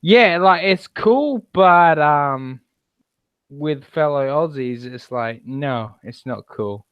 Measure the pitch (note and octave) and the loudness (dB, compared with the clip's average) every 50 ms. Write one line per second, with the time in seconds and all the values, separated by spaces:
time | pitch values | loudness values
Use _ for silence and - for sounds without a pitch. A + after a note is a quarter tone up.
0 | - E3 G#3+ A#3+ A#3 G3 E3+ F3 F3+ F#3+ F3+ E3+ E3+ G3 F#3+ F3+ - - _ - | 4 4 4 6 6 4 2 2 4 4 4 4 2 0 -2 -2 -4 -16 _ -2
1 | - A3 A#3+ C4+ D4 D4 C4+ A3+ - _ _ F3+ F#3+ F#3 F3 F3 E3+ E3 D#3+ D3+ | 0 2 2 2 0 -2 -4 -6 -10 _ _ 4 4 6 6 6 6 4 4 2
2 | D3+ D3 D3 D3 C#3+ C#3+ C3+ C3 C3 B2+ C3 B2 _ _ _ _ _ _ _ _ | 2 2 2 2 0 -2 -4 -6 -8 -12 -14 -14 _ _ _ _ _ _ _ _
3 | _ _ _ _ _ _ _ _ _ _ C#3+ C#3+ D3 D3+ D3+ C3+ C3 _ _ D#3+ | _ _ _ _ _ _ _ _ _ _ -14 -8 -6 -6 -6 -6 -8 _ _ -2
4 | D#3 D3 D3 C#3 C3+ C3+ C#3 D3+ E3 E3 D3 C3+ B2+ B2 B2 A#2+ B2 B2 B2+ A#2+ | -2 0 0 -2 -2 -2 -2 -2 -2 -4 -4 -8 -6 -6 -8 -10 -12 -16 -16 -18
5 | - _ B2+ B2 A#2 A2+ A2+ A#2 _ A#2+ C3 C3+ D3 C#3 C3 A#2 A2 A2 G#2 _ | -16 _ -8 -6 -6 -6 -8 -10 _ -12 -10 -6 -6 -4 -4 -4 -6 -10 -14 _
6 | _ B2 A2+ - _ C3 B2 G#2 - _ - - G#2+ G2+ G2+ G#2 _ _ | _ -20 -20 -16 _ -10 -10 -10 -12 _ -10 -8 -8 -8 -8 -12 _ _